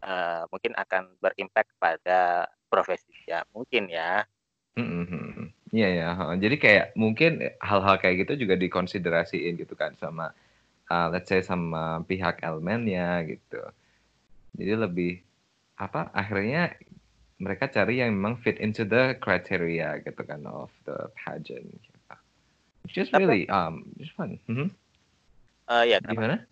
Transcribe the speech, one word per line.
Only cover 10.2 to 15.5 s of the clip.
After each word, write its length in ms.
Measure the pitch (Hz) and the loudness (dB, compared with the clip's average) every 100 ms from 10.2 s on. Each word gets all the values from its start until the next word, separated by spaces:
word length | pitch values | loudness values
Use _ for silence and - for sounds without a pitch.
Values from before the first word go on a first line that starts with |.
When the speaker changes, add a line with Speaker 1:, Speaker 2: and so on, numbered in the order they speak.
| 80 - _ _ _ _ - | -10 -10 _ _ _ _ -2
Speaker 2:
eh, 180 | 85 85 | 0 2
let's 160 | 90 - | 0 0
say 160 | 92 | 0
sama 560 | 92 90 85 80 80 82 85 | 0 -2 -2 -4 -4 -4 -4
pihak 320 | 92 87 - | -2 -2 -2
elemennya 840 | - 80 85 113 117 92 87 87 82 | -6 -4 -2 -2 0 0 0 -2 -4
gitu. 320 | - _ - - - _ _ _ _ _ - - - | -8 _ -12 -12 -16 _ _ _ _ _ -20 -20 -8
Jadi 160 | 90 110 | -2 0
lebih, 360 | 107 90 87 90 _ _ _ | 0 0 -2 -4 _ _ _